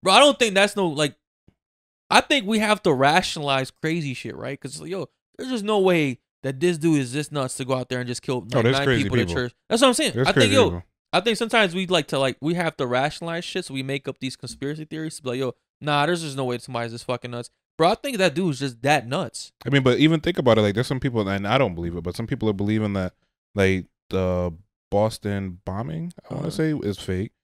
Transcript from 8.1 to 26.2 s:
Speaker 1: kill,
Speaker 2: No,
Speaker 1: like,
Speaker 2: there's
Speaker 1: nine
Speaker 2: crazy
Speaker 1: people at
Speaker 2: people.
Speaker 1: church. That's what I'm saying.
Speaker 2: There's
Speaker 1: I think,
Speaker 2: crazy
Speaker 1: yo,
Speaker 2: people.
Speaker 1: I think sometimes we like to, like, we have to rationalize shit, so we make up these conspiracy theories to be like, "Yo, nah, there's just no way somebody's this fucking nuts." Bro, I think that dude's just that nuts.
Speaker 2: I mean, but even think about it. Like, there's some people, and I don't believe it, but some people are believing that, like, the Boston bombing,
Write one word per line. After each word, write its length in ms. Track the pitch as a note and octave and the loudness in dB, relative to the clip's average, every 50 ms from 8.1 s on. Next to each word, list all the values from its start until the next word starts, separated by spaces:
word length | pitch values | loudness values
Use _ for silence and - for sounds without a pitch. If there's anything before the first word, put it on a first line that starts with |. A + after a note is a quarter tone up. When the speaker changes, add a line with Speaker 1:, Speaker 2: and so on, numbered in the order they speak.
| B2 - | -6 -8
Speaker 1:
kill, 200 | - - C3+ B2+ | -4 -4 -4 -4
Speaker 2:
No, 160 | F2 G#2+ A#2 C3 | -4 -2 0 2
Speaker 1:
like, 60 | A2 | 4
Speaker 2:
there's 140 | A#2 C3+ C3+ | 4 2 2
Speaker 1:
nine 80 | C#3 | 2
Speaker 2:
crazy 180 | C#3+ B2+ A#2 - | 2 2 2 2
Speaker 1:
people 160 | - - B2 | 2 2 0
at 80 | - F2 | 0 0
Speaker 2:
people. 140 | E2+ C3 B2 | -2 -4 -4
Speaker 1:
church. 100 | A#2+ - _ _ _ | -6 -8 _ _ _
That's 120 | - A#3 | 2 4
what 60 | C4 C4 | 4 4
I'm 60 | A#3+ | 4
saying. 160 | - D#4+ A#3 - | 4 0 -2 0
Speaker 2:
There's 140 | A2+ C3 D#3 | 0 0 2
Speaker 1:
I 40 | |
think, 40 | - - - | 4 4 4
Speaker 2:
crazy 100 | - G2 | 6 6
Speaker 1:
yo, 100 | C4+ A#3 | 4 4
Speaker 2:
people. 180 | D#3 F2 F2 - _ _ _ _ _ | 4 2 -4 -10 _ _ _ _ _
Speaker 1:
I 80 | - E3+ | -2 0
think 160 | F#3 A#3+ A3+ - | 0 0 -2 -2
sometimes 360 | A#3 A3+ - A#3 G#3+ F#3 D#3+ | -4 0 2 2 2 2 0
we 140 | F#3 F#3+ E3+ | -4 -4 0
like 200 | F#3 E3+ D3 - | 0 0 0 0
to, 120 | - C#3 | -2 0
like, 180 | C3+ C3 A#2+ _ | 0 -2 -2 _
we 120 | - D3+ F3 | -4 -2 -2
have 220 | F3 F3 E3 - - | 0 -2 -4 -2 -4
to 80 | C#3+ | -4
rationalize 580 | B2 B2 B2 C3 D3+ D3+ - - E3 E3 E3+ F3 | -2 0 0 0 -2 -4 -6 -10 -8 -8 -8 -8
shit, 200 | - - F#3+ F3 | -8 -8 -8 -8
so 80 | - C3+ | -8 -8
we 80 | C3+ C3 | -8 -6
make 240 | C3+ C#3 C#3+ _ - | -6 -6 -6 _ -8
up 120 | C3 _ | -10 _
these 160 | - C3 - | -8 -10 -10
conspiracy 500 | - - A#2+ - - - C#3 D3+ D#3 D#3 | -10 -14 -16 -12 -10 -8 -8 -8 -8 -10
theories 300 | D3+ - D#3 D#3+ D#3+ - - | -12 -10 -10 -10 -10 -10 -10
to 60 | _ | _
be 60 | B2+ | -6
like, 100 | B2 B2+ | -4 -4
"Yo, 140 | C3+ B2+ - _ _ _ _ _ | -4 -4 -6 _ _ _ _ _
nah, 240 | - D3 D3 C#3+ C#3+ | -6 -2 0 0 2
there's 160 | D#3 F3+ E3+ | 2 0 -2
just 140 | E3 D3+ C3+ C3+ | -4 -8 -6 -6
no 60 | C3+ | -4
way 120 | B2 B2 A#2+ | -4 -4 -6
somebody's 320 | - - C3 A#2+ A#2 A#2 | -8 -8 -8 -6 -6 -6
this 120 | A2+ A#2+ - | -8 -12 -8
fucking 280 | - B2+ A#2+ - A#2+ | -6 -8 -6 -6 -10
nuts." 180 | A#2+ A#2+ B2 - _ _ _ _ _ _ | -10 -10 -12 -12 _ _ _ _ _ _
Bro, 120 | D#3+ E3+ | 2 2
I 40 | A3 | 2
think 220 | - - C#4+ C4 G#3 | 0 -4 -8 -2 0
that 180 | F#3+ F3+ C3+ | 0 0 0
dude's 240 | D3 G3 F3+ C#3+ A#2+ | 0 -2 -2 -2 -2
just 220 | C#3 C#3 A#2+ A2+ A#2 | -6 -8 -8 -4 0
that 240 | C3+ D3+ D3 A2 A#2 | 2 2 2 0 -2
nuts. 440 | C3 E3+ F3+ A2+ _ - - - _ _ - | -4 -4 -4 -6 _ -14 -16 -16 _ _ -4
Speaker 2:
I 40 | - | 2
mean, 120 | C3+ C#3 C3 | 2 4 6
but 140 | C3 B2 G#2+ | 4 4 6
even 200 | C#3 D#3 E3 D#3+ | 6 4 4 4
think 180 | D3+ E3 F3 - | 0 -2 -2 2
about 200 | D3 B2+ A2+ A2 | 4 4 6 6
it. 20 | |
Like, 140 | G#2+ G2+ G2 | 6 4 2
there's 120 | G#2 B2 - | 0 -2 -2
some 120 | C#3 C3 | -2 -2
people, 280 | - C#3 A#2+ A#2 G#2 F#2+ | -2 -2 -2 0 0 0
and 200 | G2 G2 G2 G2+ | -2 -2 -2 0
I 100 | A2+ C3+ | 2 2
don't 160 | C#3 G#2+ F2 | 2 2 0
believe 200 | E2 E2+ E2+ E2+ | -4 -6 -6 -6
it, 80 | F2 E2 | -6 -6
but 120 | F2+ F2+ | -8 -6
some 120 | - A#2 A2+ | -6 -6 -6
people 200 | C#3 B2+ A2+ A2 | -6 -2 -2 -2
are 40 | G#2 | 0
believing 400 | F#2+ G2+ G2+ G#2+ A2 A2 G#2 G2+ | 0 -2 -2 0 0 0 0 -2
that, 200 | G2 F#2 F#2 _ _ _ _ _ _ _ _ _ | -2 -4 -4 _ _ _ _ _ _ _ _ _
like, 300 | G2+ G2 F#2+ F#2+ F#2 F2+ _ _ _ _ _ | 4 4 4 4 2 -2 _ _ _ _ _
the 420 | - F#2+ F#2 F2+ F2+ F2+ F2+ F2 E2 E2+ - _ _ _ _ _ | -2 -2 0 0 0 0 -2 -4 -6 -8 -18 _ _ _ _ _
Boston 680 | - G2+ G#2 A2 A2 - - G#2 G2+ G2+ G2 F#2+ F2+ F2+ _ | 0 0 0 0 -2 -4 -6 -4 -4 -4 -4 -6 -10 -10 _
bombing, 480 | - F#2 G2 A#2+ C#3+ D#3+ D#3+ E3 F3 - - | -8 -6 -6 -6 -6 -8 -8 -8 -10 -12 -16